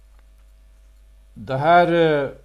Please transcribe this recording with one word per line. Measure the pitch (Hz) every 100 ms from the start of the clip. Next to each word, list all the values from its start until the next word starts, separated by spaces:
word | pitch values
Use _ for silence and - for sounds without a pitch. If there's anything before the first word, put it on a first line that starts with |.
| - - - _ - _ _ _ - - - - _
det | - 107 131
här, | 151 175 175
eh, | 170 160 147 135 -